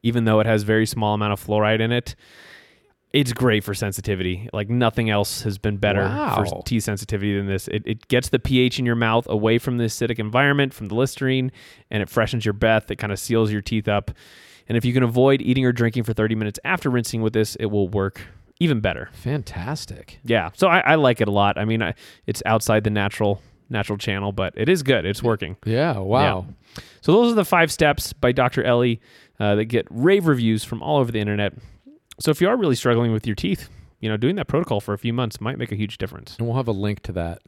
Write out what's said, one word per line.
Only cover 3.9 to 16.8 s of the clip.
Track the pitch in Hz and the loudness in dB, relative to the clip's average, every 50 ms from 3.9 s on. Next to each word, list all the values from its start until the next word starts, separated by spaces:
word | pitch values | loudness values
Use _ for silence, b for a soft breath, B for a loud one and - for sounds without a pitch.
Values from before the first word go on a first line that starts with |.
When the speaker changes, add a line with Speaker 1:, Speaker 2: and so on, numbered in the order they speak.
| 95 - 101 - 101 92 92 90 90 87 104 120 | -4 -6 -4 -4 -2 -2 -2 -4 -4 -6 -8 -8
Speaker 1:
Like, | - 107 104 101 | -6 -6 -4 -2
nothing | 120 123 123 113 - - 117 110 | 0 2 2 2 2 0 0 0
else | 107 104 101 - - - - | 2 0 0 -2 -4 -6 -6
has | 113 98 98 | -6 -6 -4
been | - 107 104 98 | -4 -4 -2 0
better | 101 104 101 98 98 | 0 0 2 2 0
Speaker 2:
Wow. | 98 104 - - - - 95 98 | 0 -2 -2 -2 -2 0 0 0
Speaker 1:
for | - - - - | -2 -4 -6 -6
tea | - 123 113 | -4 -4 -2
sensitivity | 104 - 104 98 107 - 113 101 98 104 101 101 | -2 -2 -4 -6 -6 -6 -6 -4 -2 -2 -2 -2
than | 101 98 | -2 -2
this. | 98 95 - - | -4 -4 -4 -4
It, | - 107 - | -6 -6 -4
it | - 110 113 - _ | -6 -8 -8 -4 _
gets | - 120 123 - | 0 0 0 0
the | - 143 | -2 -2
P | - - 135 127 | 0 2 2 4
H | 127 123 - - | 2 2 0 -2
in | 127 | -2
your | 120 117 | 0 0
mouth | 117 117 113 110 117 120 - | 0 0 2 2 0 0 0
away | - 107 104 110 113 117 | -2 0 2 2 2 2
from | - - 123 120 | 0 -2 -2 -2
the | 120 | -2
acidic | 110 - - 120 117 120 107 | -4 -2 -4 -4 -4 -4 -4
environment, | 110 107 110 123 139 143 143 143 139 131 - | -6 -2 0 2 2 4 4 2 0 -2 -4
from | - 113 98 | -10 -10 -6
the | 107 | -2
Listerine, | 113 131 131 - - 139 131 131 131 127 127 B B B B B B B B | 0 0 -2 -2 -4 -2 -2 0 0 -2 -4 B B B B B B B B
and | - 104 101 | -4 -4 -4
it | - | -2
freshens | - 120 113 104 - 117 107 | 0 0 0 0 -2 -2 -2
your | 110 101 | -2 -2
breath. | 104 113 113 113 110 - - | 2 2 4 4 2 0 -2
It | 104 - | -8 -6
kinda | - 104 101 | -4 -6 -6
seals | 92 - - 117 113 113 107 107 | -6 -4 0 2 2 2 2 0
your | 104 | -4
teeth | 95 - 117 110 101 - | -4 -2 -4 -2 0 0
up. | 104 101 - - - B B B B B B B B B B B | -2 0 -2 -4 -12 B B B B B B B B B B B
And | 113 117 | -2 0
if | 110 | 0
you | 123 120 | 2 2
can | 131 127 | 2 2
avoid | 117 113 123 127 139 139 139 | 2 4 4 4 4 4 2
eating | - - 123 135 131 | 2 0 0 2 2
or | 123 | 0
drinking | 120 117 117 117 113 123 113 | 2 2 0 0 0 -2 -4
for | 110 110 | -4 -2
thirty | - 107 110 110 | -2 0 0 0
minutes | 110 110 104 101 - _ | -2 -2 -4 -6 -8 _
after | 143 185 175 | -4 -4 -2